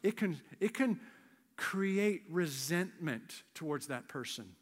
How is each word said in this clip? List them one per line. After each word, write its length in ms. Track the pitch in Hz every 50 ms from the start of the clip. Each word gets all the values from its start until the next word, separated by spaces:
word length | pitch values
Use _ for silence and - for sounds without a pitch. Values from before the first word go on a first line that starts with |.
it 140 | - 202 208
can, 240 | - 214 190 160 139 - - - -
it 160 | 190 220 226
can 240 | - 269 247 202 - - - - - - - - _ _ _ _
create 680 | - - - - 190 196 196 190 196 202 208 202 - - 156
resentment 1160 | 160 180 175 156 135 131 131 139 170 175 185 185 - - 175 147 120 113 113 - - - - _ _
towards 320 | - 165 151 147 139 -
that 220 | - 135 120 117 -
person. 480 | - 139 120 - - - 107 92 87 _